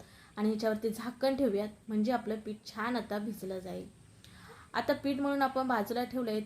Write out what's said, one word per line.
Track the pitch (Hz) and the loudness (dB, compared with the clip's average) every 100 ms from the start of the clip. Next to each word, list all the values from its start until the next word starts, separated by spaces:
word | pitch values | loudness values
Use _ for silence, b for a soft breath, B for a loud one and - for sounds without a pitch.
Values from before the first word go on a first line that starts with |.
| - B B - | -8 B B 0
आणि | 214 | 2
ह्याच्यावरती | 214 220 214 226 | 2 2 2 0
झाकण | 220 233 - 269 269 | -2 -6 0 2 4
ठेवूयात, | 262 196 214 - - | 4 2 0 -6 -2
म्हणजे | 214 214 | 2 2
आपलं | 240 208 214 | 2 0 -4
पीठ | 214 214 - | -6 -10 -10
छान | 220 226 247 | -6 -2 -2
आता | - 208 | -2 -4
भिजलं | 220 202 190 185 | -4 -6 -6 -6
जाईल. | 180 180 - - - B B B B B B | -6 -8 -10 -16 -20 B B B B B B
आता | - 226 | -2 2
पीठ | 285 277 269 | 2 2 2
मळून | 285 277 | 2 4
आपण | 269 262 262 | 4 2 2
बाजूला | 233 208 240 | 2 2 0
ठेवलंय, | 240 254 233 214 | -2 -2 0 0